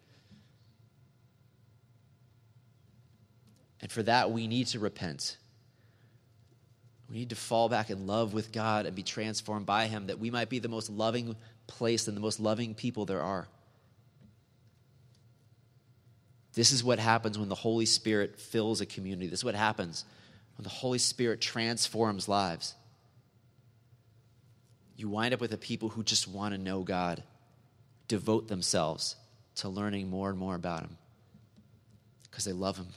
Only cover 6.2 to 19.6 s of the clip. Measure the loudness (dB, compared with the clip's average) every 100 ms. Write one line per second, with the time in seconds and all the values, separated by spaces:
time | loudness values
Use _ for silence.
6.2 | _ _ _ _ _ _ -20 -20 -12 -8
7.2 | -6 -6 2 4 6 4 0 -2 0 2
8.2 | 2 0 -2 -2 2 2 0 -4 -6 -4
9.2 | -4 -4 -4 -4 2 2 2 -2 -4 -4
10.2 | -2 -2 -2 -2 -4 -4 -4 0 0 0
11.2 | -2 -8 -14 -20 -16 -2 2 2 0 -2
12.2 | -2 0 2 2 -2 -4 -4 -2 -2 -2
13.2 | -2 -2 -6 -14 _ _ _ _ _ -20
14.2 | -20 -20 _ _ -20 _ _ _ -20 _
15.2 | -20 _ _ _ _ _ _ _ _ _
16.2 | _ _ _ 4 6 6 4 4 6 4
17.2 | 2 -2 -2 0 2 2 4 2 4 2
18.2 | 2 -4 -4 0 2 0 -4 -6 -6 -4
19.2 | -4 -2 -2 2